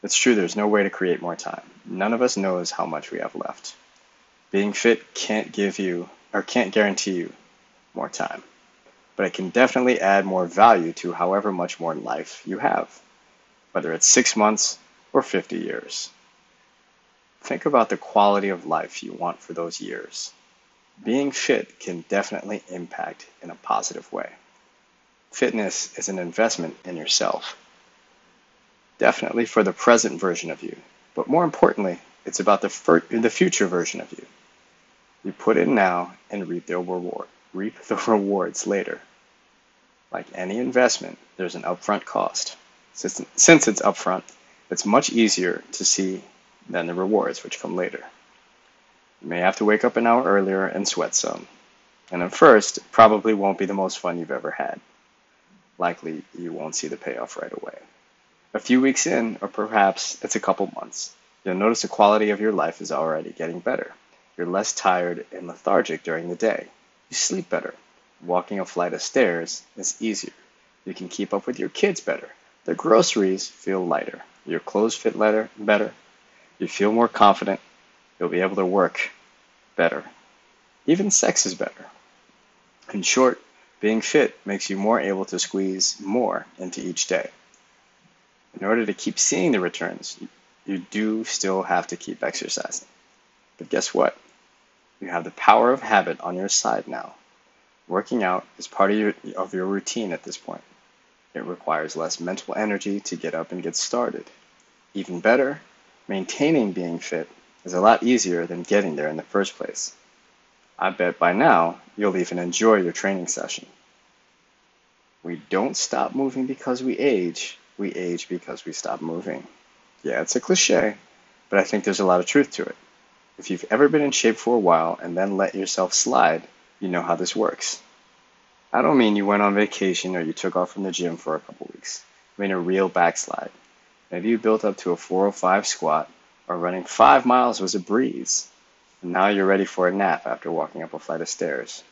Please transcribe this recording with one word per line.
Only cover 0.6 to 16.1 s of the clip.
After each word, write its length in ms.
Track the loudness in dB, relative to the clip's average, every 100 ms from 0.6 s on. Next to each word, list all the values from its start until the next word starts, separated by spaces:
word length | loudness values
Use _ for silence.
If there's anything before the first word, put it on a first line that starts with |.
| 0
way 160 | 2
to 60 | 0
create 320 | 0 -2 -2
more 120 | -4
time. 280 | -8 -8 -12 -14 -20
None 280 | -12 -4 -2
of 100 | 0
us 140 | 0 0
knows 340 | -2 -2 -4
how 160 | -6 -6
much 240 | -6 -8
we 80 | -8
have 160 | -8
left. 400 | -8 -10 -10 -16 -20 _ _ _ _ _ _ _
Being 200 | 0 0
fit 420 | 2 4 2 0
can't 360 | -10 -4 -2 -4
give 300 | -2 -2 0
you, 280 | -4 -4 -6 -14 _
or 100 | -6
can't 300 | -2 0 0
guarantee 420 | 2 2 2 -2
you 180 | -4 -6 -12 _ _ _ _ _
more 180 | -8 -8
time, 340 | -6 -8 -8 -16 _ _ _ _ _ _ -4
but 100 | -4
it 60 |
can 160 | -2 -2
definitely 520 | 4 4 4 2 4
add 240 | 4 4
more 220 | 4 0 -2
value 460 | 8 8 8 4
to 200 | -4 -8
however 380 | -2 0 0 0
much 300 | -4 -6 -4
more 140 | -6
life 480 | -6 -6 -8 -8 -14 -10
you 120 | -2
have, 300 | 0 0 -4 -12 _ _ _ _ _ _ _
whether 200 | -6 -4
it's 140 | 0 4
six 300 | 4 4 4
months 420 | 4 4 -2 -4 _ _ _
or 100 | -2
fifty 360 | 0 -4 -4 -8
years. 520 | -6 -8 -10 -12 -12